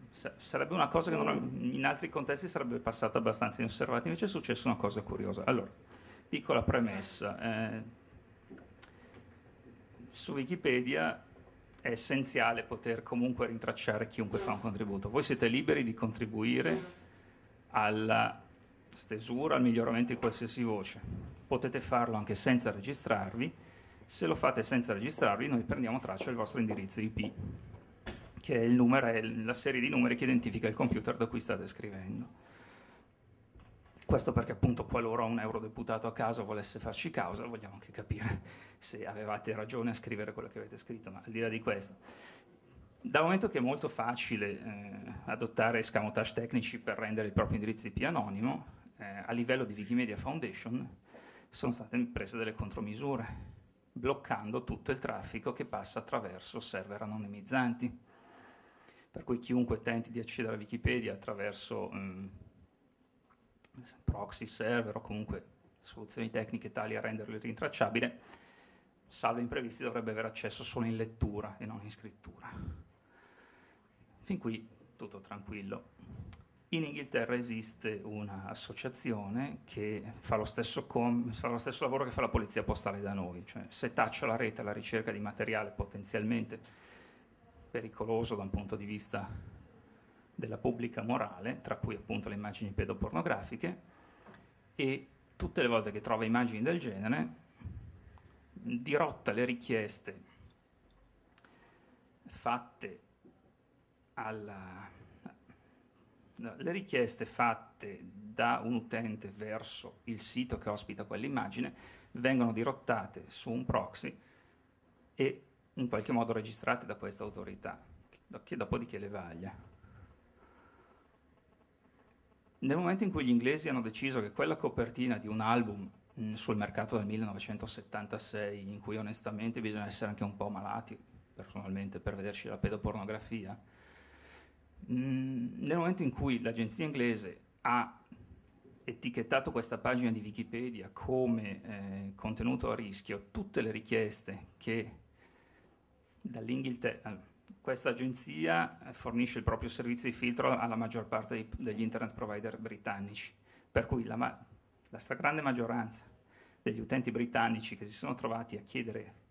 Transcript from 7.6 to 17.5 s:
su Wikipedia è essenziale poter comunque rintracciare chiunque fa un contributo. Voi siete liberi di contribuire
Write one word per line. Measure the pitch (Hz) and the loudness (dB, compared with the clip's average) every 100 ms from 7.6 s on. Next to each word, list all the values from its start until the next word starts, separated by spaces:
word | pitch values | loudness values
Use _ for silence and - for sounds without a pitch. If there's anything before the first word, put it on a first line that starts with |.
| 110 110 110 - - - - - - - - - - - - - - - - - - - - - - | 0 -4 -8 -14 -20 -20 -20 -20 -20 -18 -20 -18 -18 -18 -20 -20 -20 -20 -20 -20 -20 -20 -20 -20 -14
su | - - | -8 -4
Wikipedia | 143 131 175 143 123 123 151 160 - - - - - - - | -2 -2 2 4 6 4 2 2 0 -8 -20 -20 -20 -20 -6
è | 123 | -2
essenziale | 117 - 139 127 127 117 117 | 0 2 2 4 4 4 4
poter | - 117 120 113 | -2 -4 -2 -2
comunque | - 120 127 123 117 | 0 2 2 2 0
rintracciare | 113 123 - - 107 113 | 0 -2 0 2 2 0
chiunque | - 101 107 | -2 0 0
fa | - | 0
un | 104 | 0
contributo. | 113 101 104 98 101 | -2 -2 -2 -2 0
Voi | 127 | 2
siete | - 123 117 | 4 4 6
liberi | 127 151 147 | 6 4 4
di | 117 | 2
contribuire | 113 113 107 110 110 113 123 160 156 - - - - - - - | 0 0 0 -2 0 2 4 4 2 -2 -12 -20 -20 -20 -20 -20